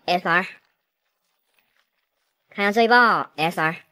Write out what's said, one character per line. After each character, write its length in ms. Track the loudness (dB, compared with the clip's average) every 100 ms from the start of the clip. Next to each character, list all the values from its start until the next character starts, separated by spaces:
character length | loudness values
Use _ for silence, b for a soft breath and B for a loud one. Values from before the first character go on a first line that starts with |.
| -4
S 200 | -4 0
R， 200 | -2 -2 -12 _ _ _ _ _ _ _ _ _ _ _ _ _ _ _ _ _ _ _
看 160 | -6
一 40 | -2
下 40 |
这 100 | 0
一 60 | 4
包 420 | 4 4 2 -4 -4
S 240 | -4 -2
R 160 | -4 -4 -14